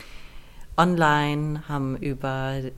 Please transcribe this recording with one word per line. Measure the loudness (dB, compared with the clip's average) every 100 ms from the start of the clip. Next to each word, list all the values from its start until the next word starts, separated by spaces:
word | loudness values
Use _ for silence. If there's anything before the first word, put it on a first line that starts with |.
| -14 -16 -16 -16 -16 -18 -6 2
online, | 4 6 6 6 4 0 -2 -4 -4
haben | -2 -2 -2
über, | -4 -4 -4 -2 -2 -4 -6